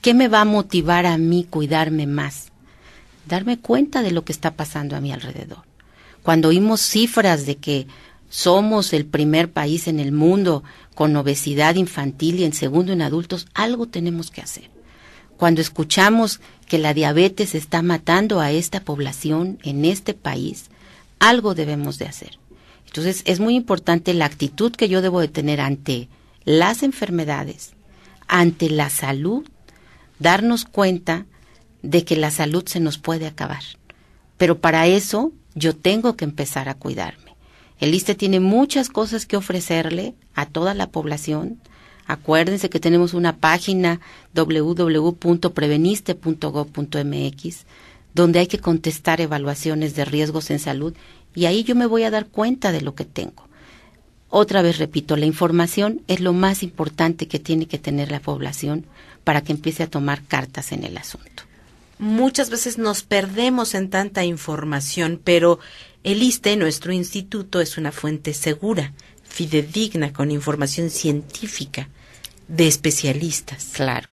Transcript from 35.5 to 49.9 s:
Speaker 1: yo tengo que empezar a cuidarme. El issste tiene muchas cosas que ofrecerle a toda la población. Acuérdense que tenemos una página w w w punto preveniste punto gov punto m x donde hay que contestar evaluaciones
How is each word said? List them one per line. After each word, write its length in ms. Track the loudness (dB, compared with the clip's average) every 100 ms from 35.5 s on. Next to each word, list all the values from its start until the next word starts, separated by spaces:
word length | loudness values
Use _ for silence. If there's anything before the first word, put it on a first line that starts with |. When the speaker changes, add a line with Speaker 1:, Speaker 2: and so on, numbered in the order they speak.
Speaker 1:
yo 220 | -2 -2 2
tengo 400 | 0 2 0 -2
que 80 |
empezar 460 | -6 -4 -6 -6 -8
a 40 |
cuidarme. 600 | -8 -8 -8 -8 -10 -20 _ _ -20 _ _
El 140 | 0
issste 200 | 0 0
tiene 260 | -2 2 4
muchas 480 | 4 4 4 2 -2
cosas 380 | -2 -2 -4 -2
que 100 | -4
ofrecerle 800 | -2 -6 -2 -2 -2 -4 -6 -10 _
a 120 | -6 -4
toda 260 | -2 -2
la 160 | -2 -4
población. 720 | -4 -6 -6 -4 -4 -6 -10 _ -20 -20 -20 -8
Acuérdense 640 | -8 2 2 2 0 -2
que 100 | 0
tenemos 320 | 4 4 4
una 240 | 2 0 2
página 640 | 2 2 0 0 0 -2 -8 -20 _
w 280 | 0 2 2
w 120 | 0
w 380 | 2 2 4 2
punto 400 | 0 2 2 2
preveniste 600 | 0 0 4 2 0 -4
punto 360 | -4 -4 -4 -4
gov 180 | -4 -6
punto 300 | -6 -6 -4
m 280 | -4 -4 -6
x 400 | -6 -14 -14 -20 -20 -20 -20 _
donde 240 | 2 4 4
hay 80 | 2
que 120 | -2
contestar 640 | 0 0 -2 -2 -2 0
evaluaciones 720 | 0 -2 -4 -4 -4 -2 -2